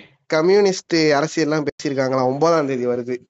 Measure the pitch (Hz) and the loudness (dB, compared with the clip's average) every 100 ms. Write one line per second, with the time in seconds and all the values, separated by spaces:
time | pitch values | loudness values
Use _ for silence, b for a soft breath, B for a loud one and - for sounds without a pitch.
0 | - _ _ 156 170 202 202 180 - 165 | -6 _ _ 0 2 4 2 -2 -4 0
1 | 156 143 156 - 147 156 143 - 151 135 | 2 2 0 -2 -2 -2 -4 -6 -6 -2
2 | 131 131 127 139 160 165 139 131 123 123 | -2 0 0 0 2 2 0 -2 -2 -4
3 | 120 123 - | -6 -10 -12